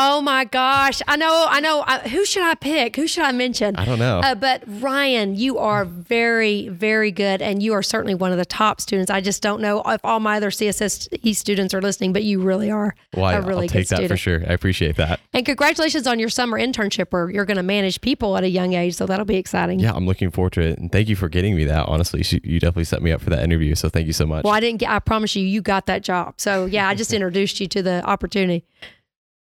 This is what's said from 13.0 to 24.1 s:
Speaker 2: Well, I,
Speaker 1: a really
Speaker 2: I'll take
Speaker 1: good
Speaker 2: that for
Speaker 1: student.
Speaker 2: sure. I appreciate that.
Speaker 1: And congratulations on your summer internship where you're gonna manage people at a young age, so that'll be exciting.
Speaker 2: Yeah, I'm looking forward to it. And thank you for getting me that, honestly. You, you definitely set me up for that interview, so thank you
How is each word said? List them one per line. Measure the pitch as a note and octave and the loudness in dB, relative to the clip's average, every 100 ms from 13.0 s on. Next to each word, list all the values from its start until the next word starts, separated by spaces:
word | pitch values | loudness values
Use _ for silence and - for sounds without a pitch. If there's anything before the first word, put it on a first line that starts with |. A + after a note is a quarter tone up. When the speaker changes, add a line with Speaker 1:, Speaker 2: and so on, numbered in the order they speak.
| _ | _
Speaker 2:
Well, | - F#2+ | 0 2
I, | |
Speaker 1:
a | F2 | 2
really | - F2+ | 2 -2
Speaker 2:
I'll | F2 | 0
take | F#2+ F#2 | 0 2
Speaker 1:
good | F#2 | 0
Speaker 2:
that | F3 | 0
for | F#2+ | 0
Speaker 1:
student. | - E2 | 0 0
Speaker 2:
sure. | E2+ | 0
I | |
appreciate | F2 G2 F#2 D#2+ D#2 | 0 0 0 0 2
that. | D#2 F2+ - | 0 -2 -2
Speaker 1:
And | B3 | -2
congratulations | A#3+ C4 D4 E4+ D#4+ D#4 B3 | -2 2 2 2 0 0 0
on | A#3 | 0
your | A3+ | 0
summer | A#3 B3 A3 | 0 -2 0
internship | A#3+ B3 G#3 - F3+ | -2 0 -2 -2 -2
where | F3+ F3 | 0 0
you're | G3+ | -2
gonna | F#3+ G3 | 0 0
manage | F#3 G3+ G3 - | 0 0 0 -2
people | A#3+ C#4+ G#3+ F#3+ | -2 0 0 0
at | |
a | F#3 | 2
young | F3+ F3+ | 0 0
age, | F3+ F3 | 0 0
so | E3+ | -2
that'll | F#3 F#3+ G#3 | -2 -2 0
be | F#3+ | -2
exciting. | F3+ F#3 F3 F#3 | 0 -2 0 0
Speaker 2:
Yeah, | A2+ | 0
I'm | F2+ F#2 | 0 0
looking | F#2 F#2 | 0 0
forward | F2 F#2 | 0 0
to | - | 2
it. | E2 - | 0 -2
And | F2 | 0
thank | F#2 G#2+ | 0 2
you | G2 | 0
for | F2+ | 0
getting | F2 G2 | 0 2
me | F2+ D2 | 2 2
that, | D2+ B1+ | 2 2
honestly. | D#2 F2 D#2 - | 0 0 0 0
You, | - | 0
you | - E2 | 0 0
definitely | E2+ E2+ | 2 0
set | E2 - | -2 0
me | E2 | 0
up | D#2 | 0
for | - | 0
that | D#2 | 0
interview, | D#2+ E2 D2+ | 2 2 2
so | D#2 D#2+ | 0 0
thank | E2 | 0
you | D#2+ | -2